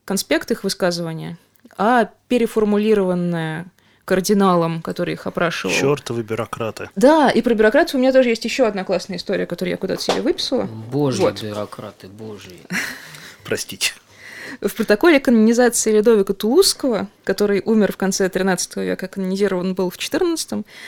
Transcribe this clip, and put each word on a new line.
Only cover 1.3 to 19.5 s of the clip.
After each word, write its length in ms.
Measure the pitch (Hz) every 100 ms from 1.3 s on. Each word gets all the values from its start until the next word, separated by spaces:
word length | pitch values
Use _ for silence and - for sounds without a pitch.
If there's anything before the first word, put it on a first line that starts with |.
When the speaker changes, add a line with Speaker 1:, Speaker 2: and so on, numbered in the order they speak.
| 170 _ _ - -
Speaker 1:
а 320 | 202 247 208 - _
переформулированное 1400 | 247 226 226 214 208 214 208 185 180 175 170 160 156 180 - _ _ -
кардиналом, 760 | 185 180 208 196 175 165 165
который 320 | 165 175 170
их 140 | 170 190
опрашивал. 480 | 180 170 - 185 170
Speaker 2:
Чёртовы 480 | 139 143 - 117
бюрократы. 640 | 107 110 110 - 113 - 95 -
Speaker 1:
Да, 340 | 247 311 262
и 120 | 226
про 120 | 233
бюрократов 420 | 214 214 277 330 269
у 20 |
меня 160 | 262
тоже 160 | 262 240
есть 160 | 226 233
ещё 220 | - 233
одна 180 | 202 190
классная 320 | 185 - 180
история, 280 | - 180 180
которую 260 | 175 180
я 60 | 175
куда-то 240 | 190 175
себе 200 | - 190
выписала. 420 | 220 359 - 254
Speaker 3:
Божьи 580 | 196 110 110 135 143 127
Speaker 1:
Вот. 220 | - 101
Speaker 3:
бюрократы, 640 | 107 104 101 - 110 - 95
божьи. 540 | 101 110 101 95 87 - - - - - - - -
Speaker 2:
Простите. 480 | - - - - - - _ - - - - 269
Speaker 1:
В 160 | 202 -
протоколе 460 | 214 - 339 330
канонизации 720 | - 226 220 233 247 233 226
Людовика 400 | 214 214 220 196
Тулузского, 720 | 196 214 294 392 - 277 208 202 _
который 380 | - 190 202 202
умер 300 | - 220 190
в 40 | -
конце 300 | 190 190 185
тринадцатого 560 | 185 185 180 - -
века, 240 | 190 180 185
канонизирован 680 | 196 185 190 202